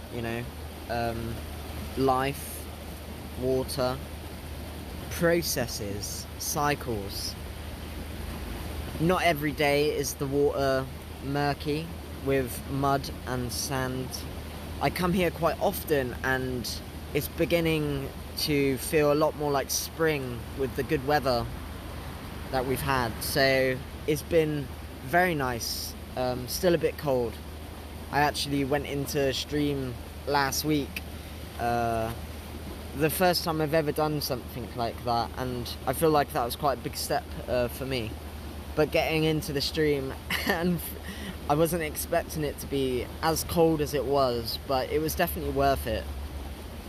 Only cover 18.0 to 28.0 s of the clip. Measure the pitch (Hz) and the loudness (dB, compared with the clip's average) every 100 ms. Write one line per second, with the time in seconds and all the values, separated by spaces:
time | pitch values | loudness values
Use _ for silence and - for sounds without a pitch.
18 | 135 - - - - 143 139 127 - 156 | -4 -8 -8 -4 2 4 4 2 2 4
19 | 147 151 156 143 147 139 127 - - - | 6 6 4 2 0 0 0 -2 -2 2
20 | 160 147 131 120 113 139 131 143 123 156 | 2 2 -2 -6 -6 -2 -2 -2 0 0
21 | 131 147 135 120 117 - - - - - | 4 4 4 2 0 -6 -8 -10 -10 -8
22 | - - - - - 131 127 127 147 135 | -8 -10 -10 -10 -4 -2 0 0 2 2
23 | 117 101 - 151 135 135 131 131 - - | 2 -2 0 4 6 6 4 0 -4 -4
24 | - 147 - 170 156 147 131 - - - | 0 0 4 4 4 0 -4 -8 -10 -10
25 | 131 175 180 151 131 117 - - - - | 2 4 4 4 0 -2 -4 -4 -6 -8
26 | - 127 127 123 123 - 180 165 156 - | -6 -2 0 -2 -4 2 4 4 2 0
27 | 151 127 117 - - - - - - - | 2 2 0 -4 -10 -12 -12 -12 -12 -12